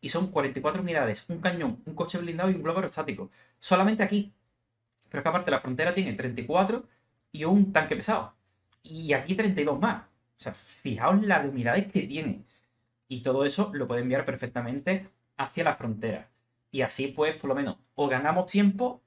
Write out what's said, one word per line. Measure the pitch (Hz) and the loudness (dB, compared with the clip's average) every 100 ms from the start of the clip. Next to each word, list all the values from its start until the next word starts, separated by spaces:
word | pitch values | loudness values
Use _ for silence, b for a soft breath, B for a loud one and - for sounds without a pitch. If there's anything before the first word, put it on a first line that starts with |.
Y | 139 | -4
son | 165 190 | -2 0
cuarenta | 156 139 131 | 0 0 0
y | |
cuatro | 143 190 | -2 -2
unidades, | 190 160 120 104 - | -2 0 0 -2 -6
un | 165 | -2
cañón, | 180 175 143 - - | -2 0 -4 -4 -10
un | |
coche | 156 165 185 | -6 -4 -4
blindado | 170 165 185 | -6 -2 0
y | |
un | 180 | 0
globo | 151 170 | 0 -2
aerostático. | - - 156 - - b b b | -2 -6 -6 -6 -10 b b b
Solamente | - 180 196 220 | 2 4 4 4
aquí. | 196 208 202 _ _ _ _ _ _ _ _ | 2 0 -2 _ _ _ _ _ _ _ _
Pero | 143 | -4
es | |
que | 160 | -2
aparte | 170 185 | -2 0
la | 135 | -2
frontera | 131 127 165 | -2 -2 0
tiene | 180 180 | 0 -2
treinta | 104 127 117 | -2 -6 -6
y | |
cuatro | 123 160 196 240 - b b _ _ | 0 2 2 0 -6 b b _ _
y | 151 | -6
un | 156 202 196 | 4 6 6
tanque | 160 156 135 | 4 2 -2
pesado. | - 214 - _ _ _ _ _ | 0 -2 -2 _ _ _ _ _
Y | - 160 160 | -16 -12 0
aquí | 139 135 | 0 0
treinta | 190 220 185 | 0 2 2
y | |
dos | 147 135 | 0 2
más. | 220 220 | 0 -2
O | - _ _ _ | -10 _ _ _
sea, | - | -12
fijaos | 101 - - - 107 127 196 | -12 -18 -12 -6 0 4 4
la | 214 170 | 6 2
de | 139 | 2
unidades | 131 117 147 202 | -2 2 2 2
que | 190 | -2
tiene. | - 143 151 95 - b b _ _ _ _ | -2 -4 -4 -6 -10 b b _ _ _ _
Y | 127 | -6
todo | 127 131 139 | -2 2 2
eso | 139 202 | 0 -2
lo | 147 123 | -2 -2
puede | 120 | -2
enviar | 123 131 131 | 0 0 -2
perfectamente | 110 123 - 120 135 139 190 190 _ _ _ | -4 -6 -6 -4 -4 -2 -2 -2 _ _ _
hacia | 135 - | -6 0
la | 165 | 0
frontera. | 131 120 104 113 87 - _ _ _ _ | 0 -4 -4 -4 -6 -8 _ _ _ _
Y | 139 | -2
así, | 127 - 135 | -2 -2 -6
pues, | 131 151 160 | 0 0 0
por | 139 | -2
lo | |
menos, | 135 139 - _ | -2 -2 -6 _
o | - 143 | -2 0
ganamos | 131 147 165 | 2 2 0
tiempo | 180 202 202 190 247 247 | 2 4 4 4 -2 -4